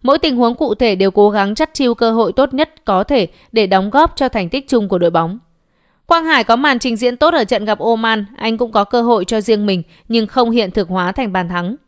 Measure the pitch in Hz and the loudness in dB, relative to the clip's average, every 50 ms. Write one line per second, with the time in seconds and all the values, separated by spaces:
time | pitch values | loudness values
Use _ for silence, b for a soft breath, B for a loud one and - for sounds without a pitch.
0 | - 240 277 320 - 311 262 240 240 233 240 240 320 247 208 - 254 226 202 185 | 2 2 0 2 0 -2 0 2 0 0 0 -2 -2 -2 0 0 0 0 2 2
1 | 190 196 190 208 208 208 208 214 196 196 214 - 311 - _ - 277 247 233 - | 0 0 4 4 2 4 2 0 -2 -2 -2 -2 -4 -4 _ -2 0 0 0 0
2 | 233 226 226 226 226 220 247 - 269 277 262 262 311 311 _ _ _ - 196 185 | 0 0 2 2 0 0 2 0 0 0 0 -4 -4 -4 _ _ _ -2 0 0
3 | 214 - 285 247 185 165 b b b b - 226 214 185 190 190 190 208 202 277 | 0 0 0 0 0 -2 b b b b -2 0 0 2 2 0 0 2 2 2
4 | 320 339 - - 277 254 - 226 185 170 - 269 269 - 277 233 208 190 190 180 | 2 2 0 -2 -4 -2 -2 -4 -4 -4 -4 -6 -4 0 0 0 0 0 0 0
5 | 175 170 165 165 165 165 190 240 _ _ _ _ _ _ _ _ _ _ _ _ | 0 2 2 0 -2 -2 -6 -10 _ _ _ _ _ _ _ _ _ _ _ _
6 | _ - 339 330 320 320 311 262 220 - 226 240 277 294 269 240 - 254 233 208 | _ 0 0 2 2 2 2 2 2 2 0 2 2 0 0 0 -2 -2 -2 0
7 | 247 247 247 247 294 330 339 311 226 196 247 202 208 208 214 - - 233 233 220 | -2 -2 0 2 2 2 2 2 0 0 -2 -2 0 -2 -4 -2 0 -2 0 0
8 | 226 226 220 220 202 202 247 - - 226 226 214 247 226 220 220 202 - - 240 | 0 -2 -2 -2 -4 -8 -10 -8 -4 -4 -2 -2 -4 -2 0 -2 0 2 0 0
9 | 233 240 240 208 185 - 226 220 202 233 220 208 208 202 190 180 165 b b b | 2 2 2 0 0 -2 -4 -4 0 0 0 0 2 -2 -2 -2 -4 b b b
10 | b - 226 233 220 202 - 262 240 233 226 240 214 185 180 214 196 170 185 185 | b -2 -2 -2 -2 0 0 0 0 2 2 0 -2 0 -2 -4 -2 -2 -2 -2
11 | 180 180 196 - 254 214 180 185 180 170 180 175 175 180 233 311 _ | -2 -2 -2 -4 -4 -2 -2 -2 -4 -2 -4 -4 -4 -6 -8 -10 _